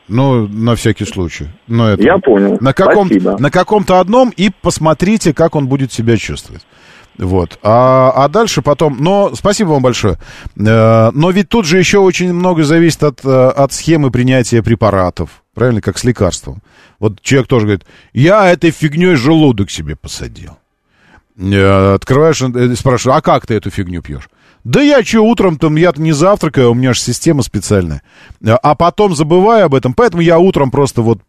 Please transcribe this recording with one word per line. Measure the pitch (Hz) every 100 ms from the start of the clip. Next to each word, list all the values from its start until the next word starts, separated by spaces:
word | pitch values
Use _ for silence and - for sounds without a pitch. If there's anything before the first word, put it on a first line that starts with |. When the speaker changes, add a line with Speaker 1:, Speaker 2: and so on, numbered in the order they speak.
| -
Speaker 1:
Ну, | 113 139 123 104
на | 107 117 113
всякий | 113 -
случай. | - 98 85 - 76 - -
Но | 117 113
это | 95
Speaker 2:
Я | 123 190
понял. | 139 101 98 101
Speaker 1:
на | 127
каком-то, | 156 196 208 190 98
Speaker 2:
Спасибо. | 95 101
Speaker 1:
на | 143
каком-то | 180 185 214 180 185
одном | 180 240 247 175
и | 202 -
посмотрите, | 180 - 156 156 185 220 170
как | - 160 156
он | 131
будет | 139 131
себя | - 113 113
чувствовать. | - 71 - 92 - _ - - _ -
Вот. | 92 95 85 -
А, | 104 120 127 131 131 127
а | 143
дальше | 165 226 -
потом. | 147 143 156 123
Но | 160 202 190
спасибо | 117 196 202 180
вам | 143
большое. | 127 117 101 82 - - - -
Э, | 107 113 110 113 113
но | 131 175
ведь | 185 190
тут | 233 160
же | 185
еще | 170 202
очень | 190 175 180
много | 175 185 165
зависит | 147 165 170 -
от, | 147 123 135
э, | 131 127
от | 139 135
схемы | - - 160 139
принятия | 127 127 131 117 117
препаратов. | 110 117 107 95 90 - 78 - _ -
Правильно? | 123 110
Как | 101 -
с |
лекарством. | 123 113 90 - 69 - - _ _ _
Вот | 110 98
человек | - 139 117
тоже | 123 104
говорит: | 98 - - _
«Я | 113 156 214 190
этой | 175 170
фигней | - 151 151 185 151
желудок | 131 160 147 104 95
себе | - 76 73
посадил». | - - - 110 87 82 _ _ _ _ _ _ _ -
Э, | 95 101 98 98 98 98
открываешь, | - 131 160 -
э, | 131 123 123 120
спрашиваю: | 135 123 135 151
«А |
как | 175 139 -
ты | 107
эту | 104
фигню | - 90 85
пьешь?» | - 69 - _ _ _
«Да | 117 202
я | 294 277
че, | 190 220
утром | 220 240 190 151
там, | 160 151
я | 175 147
не | 160
завтракаю, | 143 185 208 160 143 120
у |
меня | 120 131
же | 117
система | - 117 160 147
специальная. | - 104 - 101 85 71 - _ - -
А | 107 120 147
потом | 147 170 - 208
забываю | 151 151 180 208 226 170
об | 135
этом, | 127
поэтому | 127 240 170
я | 170 165
утром | 185 151 135
просто | 135 135 -
вот | 113 104